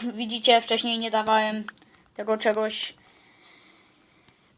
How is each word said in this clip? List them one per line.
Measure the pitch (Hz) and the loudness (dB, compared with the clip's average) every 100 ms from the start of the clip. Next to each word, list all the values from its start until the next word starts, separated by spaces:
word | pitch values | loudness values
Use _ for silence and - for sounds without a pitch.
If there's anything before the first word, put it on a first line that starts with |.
<laughs> | 233 214 | -4 -6
widzicie, | 220 233 220 233 | -6 0 4 4
wcześniej | - 226 240 226 | 4 0 0 -4
nie | 226 | -2
dawałem | 220 214 220 214 214 214 - - _ _ - | -2 2 2 2 -4 -8 -14 -20 _ _ -10
tego | 208 220 | -4 0
czegoś, | 220 214 220 - - - - - - _ - - - - - _ - _ - - _ | 0 0 -2 -4 -8 -10 -20 -20 -20 _ -20 -20 -20 -20 -20 _ -20 _ -20 -20 _